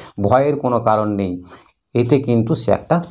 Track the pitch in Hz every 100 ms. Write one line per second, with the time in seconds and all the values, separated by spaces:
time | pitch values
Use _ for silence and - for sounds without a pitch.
0 | - - 101 127 143 147 127 120 117 107
1 | 107 101 95 90 87 - _ _ _ 127
2 | 120 139 120 120 113 165 - 95 - 170
3 | -